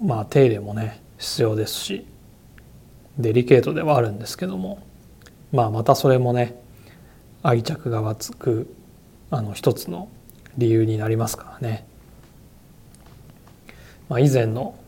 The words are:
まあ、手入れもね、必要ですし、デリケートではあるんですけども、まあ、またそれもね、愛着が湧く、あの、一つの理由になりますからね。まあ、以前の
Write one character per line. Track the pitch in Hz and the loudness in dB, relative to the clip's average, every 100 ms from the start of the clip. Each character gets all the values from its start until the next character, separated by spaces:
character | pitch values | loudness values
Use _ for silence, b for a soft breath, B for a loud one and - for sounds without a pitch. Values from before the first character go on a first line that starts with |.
ま | 208 - | -2 -2
あ、 | - | 0
手 | 143 131 | 4 4
入 | |
れ | 101 | 4
も | 104 | -4
ね、 | 107 110 - - - | -6 -6 -8 -18 -14
必 | - - | -8 -2
要 | 113 107 | 0 0
で | 107 | -4
す | |
し、 | - - - - - - - - - - - - - - - | -6 -8 -8 -10 -20 -20 -20 -20 -20 -20 -20 -20 -20 -12 -4
デ | 113 | 0
リ | 120 | 2
ケ | 123 127 | 6 6
ー | |
ト | 147 | 6
で | 151 | 0
は | 160 135 | 2 2
あ | |
る | 110 | 2
ん | 104 | -4
で | 113 | -10
す | - | -8
け | 185 | -8
ど | 190 | -6
も、 | 98 101 - - - - - - - | -8 -10 -16 -20 -20 -20 -20 -20 -4
ま | 131 | 0
あ、 | 110 | 0
ま | 110 | 2
た | 117 | 2
そ | 131 135 | 4 4
れ | 127 | 4
も | 123 | 2
ね、 | 120 120 - - B B B B B - - | 0 -2 -6 -20 B B B B B -20 -6
愛 | 156 117 | 0 0
着 | - - 123 | 0 -6 -4
が | 110 | -2
湧 | 110 107 - - | -2 -6 -10 -6
く、 | 135 113 - - - - - - - | -2 -2 -4 -14 -20 -20 -20 -20 -8
あ | 117 | -6
の、 | 104 | -6
一 | 104 139 | -2 -2
つ | 117 - | -2 -4
の | 87 - - - - - 127 | -10 -12 -18 -20 -20 -12 -2
理 | 117 | 2
由 | 113 | 2
に | 110 107 | 2 0
な | 107 | -2
り | 113 | -2
ま | 110 | -2
す | - | -6
か | - - | -14 -10
ら | 117 | -8
ね。 | 110 - - - - - - - - - - - - - - - - - - B B B B - | -8 -10 -20 -20 -20 -20 -20 -20 -20 -20 -20 -20 -20 -20 -20 -20 -20 -20 -20 B B B B -4
ま | 127 | 2
あ、 | |
以 | 143 | 4
前 | 131 110 | 4 2
の | 117 - - | -2 -8 -12